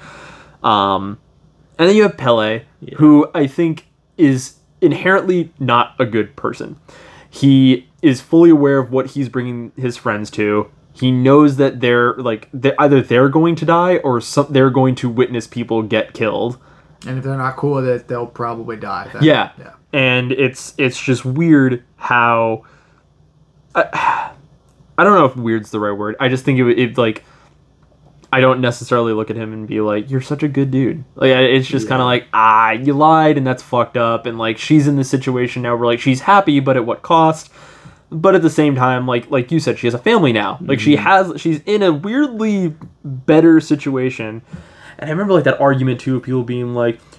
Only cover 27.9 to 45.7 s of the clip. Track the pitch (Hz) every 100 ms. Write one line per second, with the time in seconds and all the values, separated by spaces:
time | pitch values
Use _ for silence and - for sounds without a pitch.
27.9 | _ _ _ - 131 131 127 123 120 -
28.9 | 123 117 110 110 113 110 110 107 107 107
29.9 | 107 127 135 - 143 151 135 135 131 117
30.9 | 82 - - 131 127 131 131 131 135 110
31.9 | 127 123 127 - 110 113 110 110 113 143
32.9 | 139 156 160 156 143 131 127 - 120 117
33.9 | 123 117 117 123 113 113 110 - 151 143
34.9 | 139 131 135 135 123 123 127 120 120 120
35.9 | 120 135 131 - 202 185 139 135 127 113
36.9 | - - 165 160 160 - - - - -
37.9 | _ - 160 190 185 160 156 151 131 127
38.9 | 127 127 120 - 135 123 160 - 110 120
39.9 | 123 220 233 139 110 101 - - 107 127
40.9 | 143 104 190 180 147 160 151 196 208 185
41.9 | 143 202 262 285 220 220 202 170 151 -
42.9 | _ 143 131 - 156 165 160 - 139 143
43.9 | 131 127 127 110 113 - - - - -
44.9 | - 151 165 202 180 135 - 139